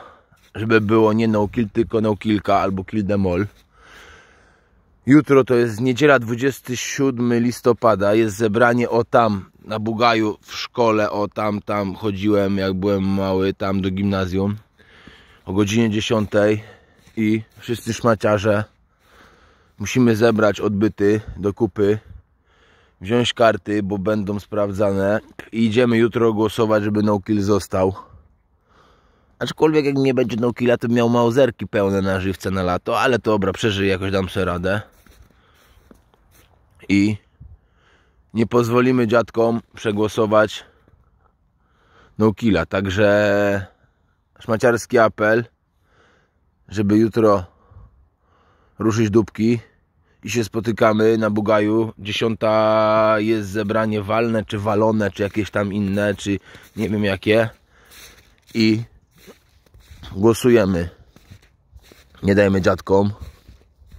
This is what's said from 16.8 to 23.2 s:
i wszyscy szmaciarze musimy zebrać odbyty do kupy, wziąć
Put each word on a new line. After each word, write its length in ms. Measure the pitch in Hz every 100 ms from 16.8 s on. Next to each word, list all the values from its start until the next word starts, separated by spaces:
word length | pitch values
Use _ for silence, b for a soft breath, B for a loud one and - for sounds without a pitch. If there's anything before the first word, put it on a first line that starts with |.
| B B _ -
i 240 | 110 110 110 -
wszyscy 340 | - 120 -
szmaciarze 680 | 110 120 107 110 104 104 104 107 _ _ b b b b b b b b -
musimy 360 | 101 131 120 107
zebrać 440 | 113 107 107 98
odbyty 640 | 104 101 107 - 101 107 - -
do 160 | 95
kupy, 460 | 98 110 - 101 107 - - _ _ b b b b b b
wziąć 320 | 92 120